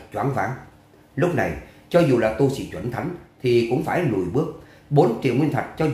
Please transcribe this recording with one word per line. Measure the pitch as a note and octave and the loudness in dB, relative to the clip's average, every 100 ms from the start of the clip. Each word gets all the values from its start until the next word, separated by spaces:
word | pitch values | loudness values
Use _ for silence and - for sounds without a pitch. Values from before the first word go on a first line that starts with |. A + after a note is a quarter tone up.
| - | -10
choáng | G#2 B2+ | -4 -2
váng. | A2 G2 C3+ - - _ - _ C#3 | -2 -4 -6 -14 -20 _ -20 _ -2
Lúc | F3 C#3 | 0 0
này, | F2+ D#2 - - - | -2 -4 -12 -20 0
cho | E3+ | 2
dù | D#3 A#2+ | 4 4
là | A2 | 2
tu | - C3+ | 2 0
sĩ | - F#2 | 0 -8
chuẩn | E2 A#2+ | -8 -6
thánh | A#2+ - - - - | -6 -8 -10 -16 -4
thì | B2+ A#2+ A2+ | 2 2 2
cũng | C#3 | -2
phải | E3+ F3+ | 0 -2
lùi | D#3 F#2+ F2+ | 0 -2 -2
bước. | B2+ - - - - - | -2 -2 -8 -20 -18 0
Bốn | C#3+ B2 - | 4 4 2
triệu | C3+ A#2+ | 0 2
nguyên | D3+ | 2
thạch | B2 - - | 0 -4 -2
cho | D#3 | 0